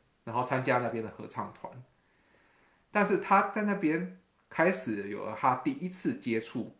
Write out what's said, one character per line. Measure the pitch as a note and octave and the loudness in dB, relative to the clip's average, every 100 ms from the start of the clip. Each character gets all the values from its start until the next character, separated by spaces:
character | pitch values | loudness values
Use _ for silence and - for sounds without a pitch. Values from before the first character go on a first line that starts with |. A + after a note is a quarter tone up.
| _ _ | _ _
然 | - A#2 | -6 -2
后 | |
参 | B2+ C3 | 0 0
加 | C3 B2 | 2 2
那 | A#2 | 0
边 | A2+ | -4
的 | A2 | -6
合 | - A2 | -8 -10
唱 | - G#2 | -8 -8
团， | - - B2 B2+ _ _ _ _ _ _ _ _ _ _ | -10 -14 -14 -20 _ _ _ _ _ _ _ _ _ _
但 | G#3 F#3+ | 2 4
是 | G3 | 2
他 | - G3 G3+ | 4 6 4
在 | - | 0
那 | G#3 | -2
边 | G3 D#3 E3 F3+ - _ _ _ | 2 2 0 -2 -10 _ _ _
开 | - E3 | 2 2
始 | F#3 - G#2+ G2+ | 2 -2 -4 -4
有 | G2+ G2 | -6 -8
了 | A2 | 0
他 | C3+ B2+ | 2 2
第 | - | 0
一 | C3 F3+ | -2 -4
次 | F3+ - | -4 -2
接 | A#2 - A2+ | -2 0 -2
触 | A2 B2 G#2+ - | -2 -6 -8 -8